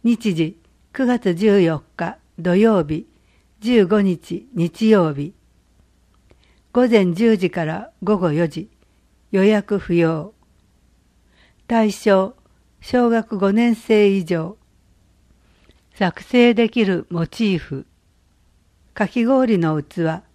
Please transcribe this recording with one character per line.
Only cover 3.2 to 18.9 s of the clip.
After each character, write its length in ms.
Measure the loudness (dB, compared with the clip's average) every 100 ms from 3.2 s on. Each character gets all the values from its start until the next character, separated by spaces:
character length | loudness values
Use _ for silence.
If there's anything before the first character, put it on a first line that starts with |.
| _ _ _ _
十 260 | 0 2 4
五 160 | 2
日 460 | 0 -2 -8 -12 -10
日 380 | -4 -4 -2 2
曜 240 | 4 2
日。 220 | -4 -10 _ _ _ _ _ _ _ _ _ _ _ _ _ _
午 140 | 0 2
前 260 | 2 2
十 240 | 0 0 0
時 140 | -2
か 140 | -6 -8
ら 260 | -8 -14 _
午 160 | -4 -2
後 140 | -2
四 180 | -2 -4
時。 220 | -6 -16 _ _ _ _ _ _
予 140 | 0
約 340 | 2 0 -2 -6
不 160 | -2
要。 400 | 0 0 -2 -10 _ _ _ _ _ _ _ _ _ _ _ _ _ -4
対 240 | 0 0
象、 420 | 0 2 2 0 -8 _ _ _ _
小 300 | -4 0 2
学 260 | 0 -4 -2
五 140 | 0
年 240 | 2 0 -2
生 340 | 0 4 4
以 160 | 2 -2
上。 320 | -4 -4 -12 _ _ _ _ _ _ _ _ _ _ _ _ _
作 300 | -4 -4 -4
成 320 | -2 4 4 4
で 140 | 0
き 140 | 0
る 220 | 0 -2 -4
モ 160 | -6 -6
チ 160 | -4
ー 140 | -2 -2
フ。 260 | -6 -14 -14 _ _ _ _ _ _ _ _ _ _